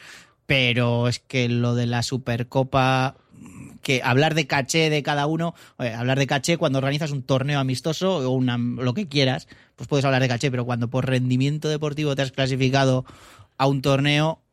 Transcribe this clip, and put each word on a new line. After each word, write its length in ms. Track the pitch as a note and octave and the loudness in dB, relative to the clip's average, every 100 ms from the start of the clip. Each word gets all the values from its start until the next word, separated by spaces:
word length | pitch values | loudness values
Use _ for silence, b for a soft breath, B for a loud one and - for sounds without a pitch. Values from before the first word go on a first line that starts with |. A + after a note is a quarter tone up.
| B B B B - | B B B B 0
pero 640 | C#3 B2 A#2+ A#2+ A#2+ A#2+ | 2 4 2 2 2 0
es 100 | - | -2
que 300 | - C3 A#2+ | -4 -2 0
lo 260 | A#2+ A#2+ | 0 0
de 120 | A#2+ A#2+ | 0 0
la 160 | A#2+ | -2
Supercopa, 1120 | - B2 A#2+ A#2 A#2+ C3+ C3 C3+ C3 C3 C3 - _ - - - - - | -4 -4 -4 -4 -2 -2 0 2 2 2 -2 -6 _ -20 -20 -18 -20 -8
que 200 | - B2+ | -2 0
hablar 300 | C3 B2+ D#3 | 2 4 4
de 120 | D#3 C#3+ | 2 0
caché 440 | C#3+ C3 E3 D#3 | -2 0 0 2
de 120 | D3+ | 0
cada 240 | D3+ D3 D3 | 0 0 0
uno, 280 | D#3+ E3+ B B - | -2 -4 B B -8
eh, 100 | B2 | -6
hablar 240 | A#2 B2 C3+ | -2 -2 0
de 80 | C3 | 0
caché 300 | C#3 - E3 | 0 0 0
cuando 220 | D#3 C3+ | 0 0
organizas 320 | C3+ D3 D#3 | -2 -2 -4
un 120 | C#3+ | -6
torneo 360 | - C3 C#3 C#3 | 0 0 0 -2
amistoso 580 | C3+ B2+ E3 D3 F#3 E3+ | -2 -2 -4 -2 -2 0
o 120 | B2+ | 0
una, 280 | C3 B2+ A#2+ | 0 0 0
lo 340 | A#2+ A#2 B2 | -2 -2 -2
que 140 | A#2+ D#3+ | -4 -2
quieras, 400 | C#3 B2+ D3 - B B - | 0 2 0 -8 B B -16
pues 120 | A#2+ | -2
puedes 160 | C#3+ | 0
hablar 180 | C#3 C3 | 2 2
de 60 | B2+ | 0
caché, 220 | A#2+ C#3+ | 0 -2
pero 140 | B2 | -2
cuando 240 | A#2+ A#2+ A#2+ | -2 -4 -2
por 180 | C3 B2 | -2 0
rendimiento 600 | B2+ B2+ B2+ C#3 D3+ D3+ | 0 2 2 0 -2 -4
deportivo 460 | D3+ D3+ C#3+ D3 C#3 | -2 -4 -2 -2 -2
te 60 | |
has 100 | C3+ | -2
clasificado 720 | - C3 C3 C3 C3+ C3 B2+ B B B B B - | -2 -2 0 2 4 4 2 B B B B B -2
a 80 | C3+ | 0
un 140 | C#3 | 0
torneo 580 | C#3 C3+ D3 D3 D#3+ - _ | 2 2 2 2 0 -4 _